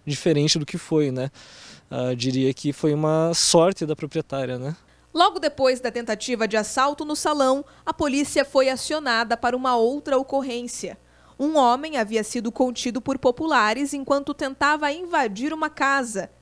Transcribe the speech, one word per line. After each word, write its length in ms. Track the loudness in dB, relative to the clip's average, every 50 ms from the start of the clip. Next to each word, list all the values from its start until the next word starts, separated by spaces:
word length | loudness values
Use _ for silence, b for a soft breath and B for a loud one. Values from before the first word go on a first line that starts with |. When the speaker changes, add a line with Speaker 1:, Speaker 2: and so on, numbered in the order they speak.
| b
Speaker 1:
diferente 520 | -8 -6 -2 2 2 4 4 4 2 2 0
do 80 | -2
que 120 | -6 -8 -10
foi, 340 | -6 0 2 2 2 2
né? 180 | 0 -2 -4 -6 B B B B B B B B B B B B
Ah, 220 | -6 -4 -2 -2 -2
diria 380 | -2 -2 -2 0 2 0 0 0
que 180 | -2 -4 -6
foi 220 | -4 -2 0 0 0
uma 400 | 2 2 2 2 2 2 0 0
sorte 520 | 0 0 4 6 6 6 6 2 0 -4
da 80 | -6 -4
proprietária, 640 | -6 -6 -6 -6 -6 -6 -4 -6 -6 -4 -4 -6 -6
né? 160 | -6 -8 -10 -10 _ b b b b b 2
Speaker 2:
Logo 240 | 4 4 4 4 2
depois 440 | -2 -4 -2 2 2 2 2 2
da 100 | -2 -4
tentativa 560 | -4 -4 -4 -4 -4 -4 -2 -4 -2 0 0 0
de 80 | 0
assalto 480 | 0 -2 0 0 0 2 0 0 -2 -4
no 120 | -6 -4
salão, 500 | -2 0 0 2 2 4 4 4 2 0 B B B B
a 80 | -8 -4
polícia 520 | -2 0 0 2 0 0 0 2 0 0
foi 240 | 2 4 2 2 2
acionada 680 | 2 -2 -4 -4 -4 -4 0 0 0 0 0 0 -2
para 220 | -2 -2 -2 -2 0
uma 180 | 0 2 2
outra 420 | 4 4 2 0 -2 -2 0 0 0
ocorrência. 800 | 0 0 -2 -2 -2 -2 -6 -6 -8 -8 -10 -10 -10 -10 -12 -12 b b b b b b b b
Um 160 | -2 2 4
homem 420 | 4 6 6 4 2 0 -4 -2 -2
havia 260 | -2 0 0 -2 -2
sido 280 | -2 -4 -4 -4 -4
contido 480 | 0 0 0 0 0 -4 -4 -4 -4 -4
por 200 | -2 -4 -4 0
populares 760 | 2 0 0 2 0 2 4 4 4 4 2 0 -2 -4 -4
enquanto 400 | -6 -2 0 0 0 0 -2 -6
tentava 580 | -4 -4 -6 -2 0 2 2 2 2 0 -2
invadir 600 | -2 -4 -6 -2 0 0 0 0 -2 -4 -4 -4 -4
uma 160 | -4 -4 -6
casa 600 | -4 -2 0 2 2 0 0 -2 -4 -8 -8 -8 _ _